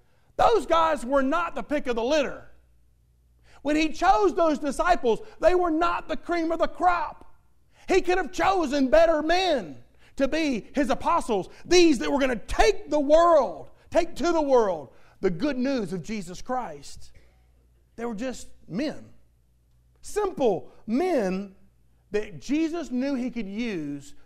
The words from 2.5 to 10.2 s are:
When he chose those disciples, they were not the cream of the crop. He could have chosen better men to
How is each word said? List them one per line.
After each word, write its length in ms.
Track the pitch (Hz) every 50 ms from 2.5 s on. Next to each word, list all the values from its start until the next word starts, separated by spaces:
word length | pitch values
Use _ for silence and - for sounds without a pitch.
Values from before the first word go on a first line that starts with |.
| - - _ _ _ _ _ _ _ _ _ _ _ _ _ _ _ _ _ - - - -
When 120 | 277 302
he 140 | 311 320 302
chose 460 | - - 339 381 403 427 415 349 -
those 240 | - 339 320 294 226
disciples, 640 | 294 285 - - 311 349 359 - - 233 214 - - - - -
they 140 | - 330 359
were 160 | 359 359 349
not 360 | 311 320 339 349 349 349 349 349
the 100 | 311 -
cream 340 | - - 349 339 330 330
of 80 | 330 320
the 80 | 320 -
crop. 640 | - - 320 359 349 339 302 277 - - - - - - _ _ _ _ _ _ _ _ - -
He 140 | 370 381
could 180 | 370 349 359 370
have 120 | 359 254
chosen 580 | - - 330 370 392 370 320 247 277 285 269 247
better 320 | 262 320 330 330 330 302 302
men 580 | 311 339 359 381 359 311 247 185 151 131 - - _ _ - - - -
to 120 | -